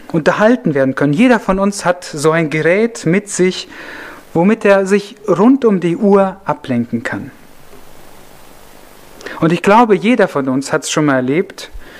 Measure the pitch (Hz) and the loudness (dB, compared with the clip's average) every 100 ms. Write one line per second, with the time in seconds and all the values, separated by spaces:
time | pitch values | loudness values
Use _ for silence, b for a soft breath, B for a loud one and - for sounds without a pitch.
0 | - 165 175 170 214 254 180 139 135 131 | -6 -2 0 2 2 2 0 0 -2 0
1 | 147 147 254 226 - 190 202 202 175 180 | -2 2 2 2 0 -2 -2 -2 -4 -4
2 | - 156 156 165 156 156 156 190 226 - | -6 -2 0 0 -2 -2 0 0 0 -2
3 | 160 185 - - 185 - - B B B | -2 -2 -2 -2 -2 -2 -12 B B B
4 | B B - 160 185 220 214 196 190 202 | B B -6 0 2 2 4 2 4 0
5 | 196 - - 170 220 269 226 190 175 170 | -2 -12 -2 2 4 4 2 0 -2 0
6 | 202 196 190 185 - 151 - 120 117 117 | 2 4 2 -4 -8 -6 -4 -4 -4 -6
7 | - 101 131 - - - - - - - | -6 -10 -12 -18 -20 -20 -20 -20 -20 -20
8 | - - - - - - - - - - | -20 -20 -20 -20 -20 -20 -20 -20 -20 -20
9 | - - B B 165 175 196 214 240 185 | -20 -18 B B -2 0 4 4 4 2
10 | 190 247 185 143 135 131 135 143 - - | 2 2 0 0 -2 -4 -2 -4 -2 -2
11 | 151 131 127 151 196 - - - B | 0 0 0 -2 -4 -10 -18 -18 B